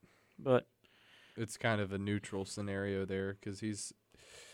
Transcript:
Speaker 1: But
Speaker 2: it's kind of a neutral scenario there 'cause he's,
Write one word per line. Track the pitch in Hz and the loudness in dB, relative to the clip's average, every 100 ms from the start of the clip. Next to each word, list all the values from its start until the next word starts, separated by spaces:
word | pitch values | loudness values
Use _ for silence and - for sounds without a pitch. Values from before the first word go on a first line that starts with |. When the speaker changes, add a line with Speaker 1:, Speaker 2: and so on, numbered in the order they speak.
| - - _ - | -20 -20 _ -6
Speaker 1:
But | 135 123 - _ _ - - - - - | 6 6 4 _ _ -20 -20 -20 -16 -6
Speaker 2:
it's | 110 - | -6 0
kind | 120 107 | 2 4
of | 98 | 2
a | 98 | 0
neutral | 101 104 - 98 95 | 0 0 0 -4 -4
scenario | - 101 98 101 98 95 | -4 -2 -2 0 0 0
there | 95 98 98 | 0 -2 -4
'cause | 107 95 | -8 -6
he's, | 110 101 - - _ - - - - | -4 -4 -8 -12 _ -20 -20 -20 -20